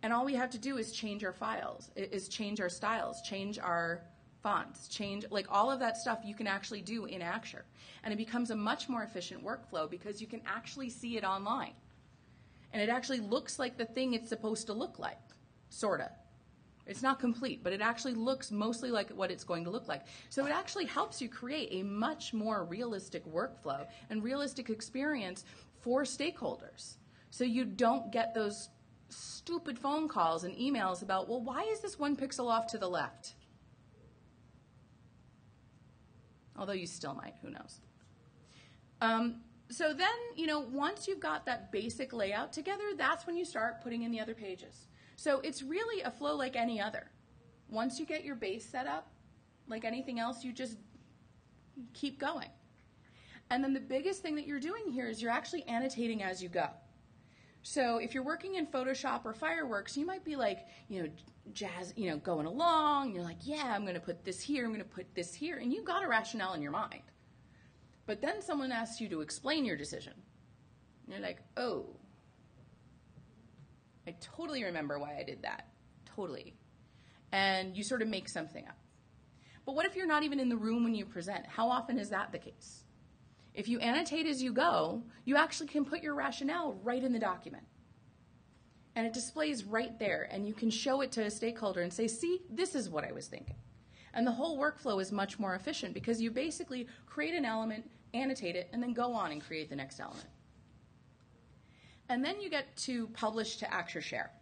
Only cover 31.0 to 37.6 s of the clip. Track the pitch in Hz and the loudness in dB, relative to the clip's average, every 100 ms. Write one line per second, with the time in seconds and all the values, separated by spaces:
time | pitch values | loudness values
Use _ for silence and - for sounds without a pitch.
31 | 196 190 185 247 240 262 427 427 415 - | 2 2 2 -2 0 0 0 0 -2 0
32 | 294 285 262 - 247 226 226 220 190 175 | 2 2 0 0 4 4 2 -2 0 2
33 | 131 - - - - - - - - - | 0 -4 -16 -16 -20 -20 -20 -20 -20 -20
34 | - - - - - - - - - - | -20 -20 -20 -20 -20 -20 -20 -20 -20 -20
35 | - - - - - - - - - - | -20 -20 -20 -20 -20 -20 -20 -20 -20 -20
36 | - - - - - - 190 190 170 - | -20 -20 -20 -20 -18 -6 -2 -2 -4 -6
37 | 147 - - - - - | -6 -6 -10 -12 -12 -12